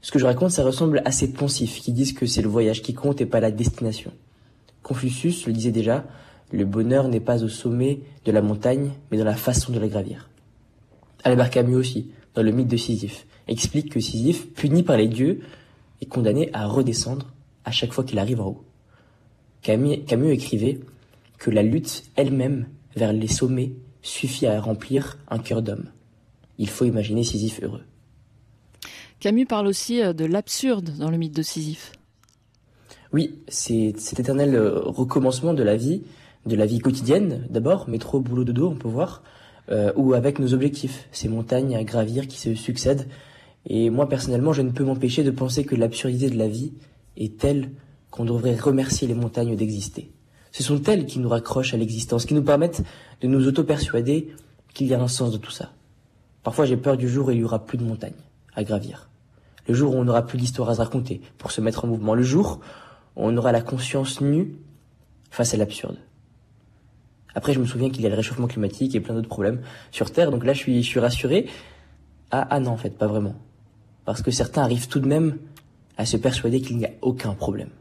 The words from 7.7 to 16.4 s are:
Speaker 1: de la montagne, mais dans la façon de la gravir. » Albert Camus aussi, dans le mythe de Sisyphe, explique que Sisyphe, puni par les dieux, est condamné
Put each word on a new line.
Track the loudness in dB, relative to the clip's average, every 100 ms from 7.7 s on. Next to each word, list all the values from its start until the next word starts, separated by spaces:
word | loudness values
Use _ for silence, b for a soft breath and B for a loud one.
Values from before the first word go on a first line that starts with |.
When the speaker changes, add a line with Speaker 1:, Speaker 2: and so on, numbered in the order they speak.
| 0 0 -2 B B 2
Speaker 1:
de |
la | 2
montagne, | 2 0 0 0 -2 -6 -4
mais | 0
dans | 0
la | 0
façon | 0 -2 -2
de | -2
la | 0
gravir. » | -2 -4 -10 -16 _ _ _ _ _ _ _ _ -2
Albert | 2 4 4
Camus | 4 4 4
aussi, | 2 -2 -8 B B
dans | 2
le | 2
mythe | 4 2
de | 0
Sisyphe, | 0 -2 -4 -10 -20 b b
explique | -4 0 -2 0
que | -2
Sisyphe, | -2 0 2 0 -4
puni | -4 2 4
par | 4 4
les | 4
dieux, | 4 0 0 B B B B B B
est | -6
condamné | 0 2 2